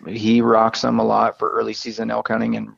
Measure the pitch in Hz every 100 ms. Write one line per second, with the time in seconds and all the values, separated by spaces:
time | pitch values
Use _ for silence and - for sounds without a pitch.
0 | - 110 107 117 117 110 113 - 123 117
1 | 113 107 113 - 107 113 113 107 120 110
2 | 113 113 - 113 113 110 107